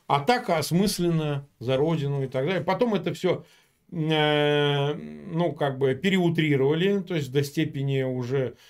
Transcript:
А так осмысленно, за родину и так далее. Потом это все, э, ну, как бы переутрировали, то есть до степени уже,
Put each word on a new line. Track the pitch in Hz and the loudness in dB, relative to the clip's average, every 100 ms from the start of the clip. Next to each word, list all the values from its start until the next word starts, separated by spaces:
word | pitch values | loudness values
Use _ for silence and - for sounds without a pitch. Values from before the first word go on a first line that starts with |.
| - | -2
А | 143 | 0
так | - 247 240 | 2 0 2
осмысленно, | 165 - 170 202 - 175 160 151 139 139 - | 0 2 2 2 0 0 0 0 -4 -8 -8
за | 117 131 | -2 0
родину | 156 156 139 139 | 2 0 -2 -2
и | 131 | -4
так | 131 147 | -2 -2
далее. | 185 | -2
Потом | - 185 240 196 | 0 0 2 0
это | - | -2
все, | 143 180 - - _ _ _ _ | -2 -2 -2 -6 _ _ _ _
э, | - 156 156 151 151 147 147 147 143 143 | -4 0 2 4 4 4 2 2 2 0
ну, | 160 151 151 143 165 175 | -4 -10 -14 -6 -2 -2
как | - 143 131 | 0 -2 0
бы | 135 135 | 0 0
переутрировали, | 196 190 170 165 156 139 135 160 196 202 | 2 2 2 2 2 4 2 2 2 0
то | 180 170 | -2 -4
есть | 123 | -2
до | 139 | -2
степени | 143 160 156 143 139 135 | -2 -2 -4 -2 -2 0
уже, | 131 127 120 135 123 - | -2 -4 -2 -2 -4 -8